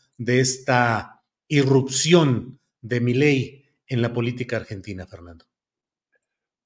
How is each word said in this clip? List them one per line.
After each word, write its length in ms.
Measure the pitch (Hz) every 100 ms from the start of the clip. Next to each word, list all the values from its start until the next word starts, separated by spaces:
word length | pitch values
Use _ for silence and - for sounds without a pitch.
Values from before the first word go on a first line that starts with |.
| _ -
de 220 | 113 123
esta 840 | 127 127 - 123 120 110 - - _ _ -
irrupción 1120 | 147 135 135 127 - 156 175 151 113 85 - _ _
de 180 | 110 120
Milei 680 | 120 123 147 135 117 - _ _ -
en 160 | 127
la 100 | 117
política 460 | 120 120 123 120 113
argentina, 480 | - 101 98 92 90
Fernando? 400 | 87 87 82 _ _ _ _ _ _ _ _ _ _ _ _